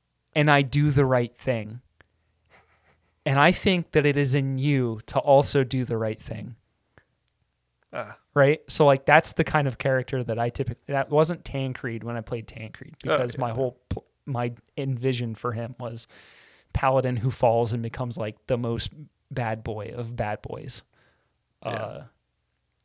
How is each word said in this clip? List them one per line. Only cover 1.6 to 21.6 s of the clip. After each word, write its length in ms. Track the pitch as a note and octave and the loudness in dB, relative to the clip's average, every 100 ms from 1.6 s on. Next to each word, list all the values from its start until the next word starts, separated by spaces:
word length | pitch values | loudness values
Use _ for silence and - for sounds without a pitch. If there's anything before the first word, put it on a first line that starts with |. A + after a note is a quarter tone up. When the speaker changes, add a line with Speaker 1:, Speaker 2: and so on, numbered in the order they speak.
| G#2 A#2+ - _ _ _ _ _ _ _ _ _ _ _ _ _ C#3+ | -6 -12 -18 _ _ _ _ _ _ _ _ _ _ _ _ _ 0
Speaker 1:
And 120 | C3+ | 4
I 140 | D#3+ | 4
think 400 | F3+ G3+ F3+ - | 4 2 0 2
that 140 | D#3 C#3+ | 2 4
it 100 | C#3+ | 2
is 200 | C3+ C#3 | 2 2
in 220 | C3+ C3 | 0 0
you 440 | D3 C3+ A#2+ G#2+ - | 2 2 0 -4 -4
to 120 | C3+ | 0
also 460 | D3 C3+ C#3 C#3 B2+ | 6 6 6 2 0
do 180 | C3 | -2
the 140 | A#2+ A2+ | -2 -2
right 240 | A2 A2 | -4 -6
thing." 340 | - A2 A2+ A2+ _ _ _ _ _ _ _ _ _ _ _ _ _ | -10 -10 -12 -16 _ _ _ _ _ _ _ _ _ _ _ _ _
Speaker 2:
Ah. 260 | - G#2+ - _ | -12 -12 -16 _
Speaker 1:
Right? 280 | D3 C#3 D#3 - | 2 4 2 0
So, 160 | - D3 | 2 4
like, 200 | C3+ - | 4 6
that's 280 | D#3 - | 6 6
the 100 | - | 0
kind 240 | - D3+ C#3 | 0 0 0
of 100 | - | -2
character 440 | C#3 C3 - C3 | -2 -2 -2 -4
that 160 | A#2 A2+ | -4 -2
I 80 | A#2+ | -2
typically, 440 | - B2 A2+ - | -4 -6 -8 -4
that 160 | C#3 C#3 | -4 2
wasn't 340 | D3 D#3+ E3+ | 4 4 0
Tancred 600 | - C3+ C3+ B2+ B2 A2+ A2+ | -6 -6 -6 -6 -8 -8 -6
when 100 | A#2 | -8
I 60 | |
played 260 | - A#2 G#2 | -6 -8 -8
Tancred, 460 | A#2 A2 - - - - | -14 -14 -16 -20 -8 -2
Speaker 2:
Oh, 60 | |
Speaker 1:
because 220 | D3 B2 C3+ | 0 -2 -4
Speaker 2:
yeah. 60 | |
Speaker 1:
my 100 | A#2+ | -4
whole, 300 | A#2 B2+ - - | -2 -4 -6 -8
pl-, 160 | - - _ - | -8 -10 _ -8
my 280 | B2 A#2+ A#2+ _ - | -4 -4 -6 _ -8
envision 580 | C3+ B2 C3 B2 A#2 A2 | -4 -2 -2 -2 -4 -6
for 160 | B2 | -6
him 240 | A2+ A#2 C3 | -6 -8 -10
was 300 | A#2+ A#2 - - - - - _ _ | -12 -10 -14 -20 -20 -20 -20 _ _
paladin 460 | - C3+ C3+ B2+ B2 | 0 4 4 2 0
who 140 | B2+ | -2
falls 420 | - A#2+ A#2 A2+ | 2 4 4 2
and 100 | A#2+ | -2
becomes, 340 | A2+ - B2 A2+ | -6 -6 -6 -6
like, 200 | A2 - - | -8 -8 -4
the 100 | A#2+ | -2
most 340 | A#2+ A2+ - D#3 D3 _ - | 0 -4 -6 -10 -20 _ -12
bad 320 | B2+ A2+ A2+ | -6 -4 -6
boy 300 | A2+ G#2+ G#2 | -6 -8 -8
of 220 | B2 A#2 A#2+ | -10 -8 -6
bad 260 | G#2 G#2+ | -6 -6
boys. 420 | - - - - - _ _ _ _ _ _ _ | -10 -12 -10 -12 -12 _ _ _ _ _ _ _